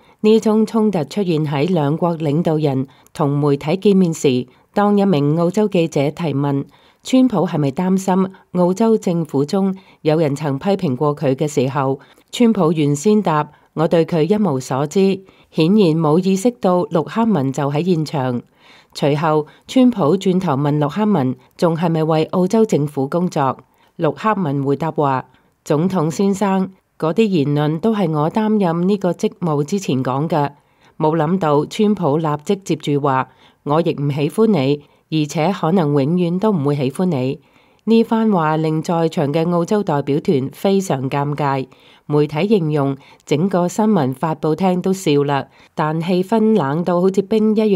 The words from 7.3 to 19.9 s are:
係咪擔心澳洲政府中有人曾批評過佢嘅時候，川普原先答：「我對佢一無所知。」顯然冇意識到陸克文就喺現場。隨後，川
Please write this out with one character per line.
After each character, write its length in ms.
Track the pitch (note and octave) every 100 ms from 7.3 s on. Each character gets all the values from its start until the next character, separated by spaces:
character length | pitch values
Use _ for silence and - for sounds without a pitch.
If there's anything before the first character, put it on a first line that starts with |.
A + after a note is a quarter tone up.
| G3 F3
係 120 | D#3+
咪 120 | C#3
擔 280 | C3+ F#3 F#3+
心 300 | F#3+ F#3 F#3+ - _
澳 200 | F3+ F3
洲 240 | F#3 A3+ A3
政 260 | G#3 E3+
府 200 | D#3 C3+
中 300 | - G3 G3 F#3+ - _
有 140 | D3+ D#3
人 180 | D3+
曾 240 | C#3+ D3+ C#3
批 120 | G3+
評 260 | G3 F3+ B2
過 180 | D3
佢 200 | D3 D3
嘅 120 | C3 D3+
時 220 | D3 C3
候， 320 | C#3+ C3+ C3+ - - _
川 200 | - A#3
普 200 | G3+ D#3+
原 240 | D#3+ C#3+ D3
先 260 | G#3+ G#3+
答： 260 | F#3 D3+ D3 - _
「我 120 | D#3 E3
對 180 | E3+ D#3+
佢 160 | E3+
一 200 | D#3 G#3
無 160 | G3 C3
所 280 | - C3 D3
知。」 340 | G3 F#3+ F#3+ - _ _
顯 180 | - D#3+
然 280 | A3 F3 D#3+
冇 220 | D#3+ D#3+
意 160 | F#3
識 160 | F#3+ B3 A#3+
到 220 | F#3+ F3+ F3
陸 180 | E3+
克 200 | D3 A3
文 280 | A#3 F3 C3+
就 180 | C3+ C#3+
喺 140 | D3
現 200 | F3 D#3+
場。 380 | D3+ D#3 B2+ A#2+ - _ _ - _
隨 240 | - D3+ D3
後， 300 | D#3+ D#3 D3 - -
川 200 | C4 B3+